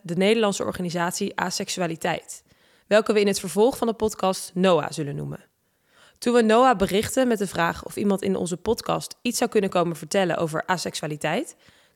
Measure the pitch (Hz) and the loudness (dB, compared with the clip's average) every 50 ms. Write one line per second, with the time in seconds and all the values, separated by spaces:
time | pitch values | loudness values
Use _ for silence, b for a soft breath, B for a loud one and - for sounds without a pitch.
0 | - 170 170 180 190 202 226 233 214 202 190 - - - - - 180 175 156 175 | -10 -6 -2 2 4 4 4 4 2 2 0 0 -4 -4 -4 -4 -6 -4 -2 -2
1 | 170 185 - - 202 - - - 175 180 - - 196 - - 185 180 165 165 156 | -2 -2 -2 -4 -4 -4 -2 -2 -4 -2 -4 -4 -6 -6 -4 -4 -4 -4 -4 -4
2 | - 180 156 - - - - - _ b b b b b b b b b 196 220 | -4 -2 -4 -4 -6 -12 -18 -20 _ b b b b b b b b b 2 4
3 | 220 - 208 214 202 202 190 - - 175 - 202 220 269 269 - 240 226 214 - | 4 4 2 2 4 2 2 0 -4 -4 2 2 4 2 2 0 -2 -2 -2 0
4 | 220 214 - - 190 190 185 - - - - 180 185 190 175 147 147 - 147 165 | -2 -4 -2 -2 -2 -2 -2 -2 -6 -6 -2 2 4 4 4 4 2 -2 -6 -6
5 | 147 143 143 151 147 143 - - - _ _ _ b b b b b b b b | -6 -6 -6 -8 -8 -8 -10 -12 -16 _ _ _ b b b b b b b b
6 | b b b b - 240 240 240 226 214 220 240 262 262 240 175 196 160 180 208 | b b b b -2 2 4 4 6 6 6 6 6 6 4 4 2 0 2 0
7 | 220 - - 262 262 247 226 196 202 - - 170 170 170 - - - - - - | 0 0 0 0 2 2 2 0 -2 -2 -2 0 0 0 -2 -4 -10 -10 -6 -2
8 | 214 202 190 185 - 196 185 - 180 165 180 - - 214 233 - - - 165 160 | 0 0 0 0 0 -2 -2 -2 -2 -4 -6 -4 -2 -2 -2 -2 -2 -2 -2 -2
9 | - - - _ - 240 233 - 240 240 - 214 196 190 - 180 170 170 165 - | -4 -8 -12 _ -6 -4 -2 -2 -2 0 2 2 0 2 2 0 0 0 -2 -8
10 | 165 151 - 196 190 175 151 - 170 151 156 156 - - 185 165 - 175 - - | -6 -2 0 0 0 2 0 0 -2 -2 -2 -4 -2 -2 -2 -2 -4 -6 -6 -6
11 | - 147 151 151 - 151 170 233 339 - - b b b b b b b b | -6 -8 -6 -4 -4 -2 -2 -2 -4 -6 -12 b b b b b b b b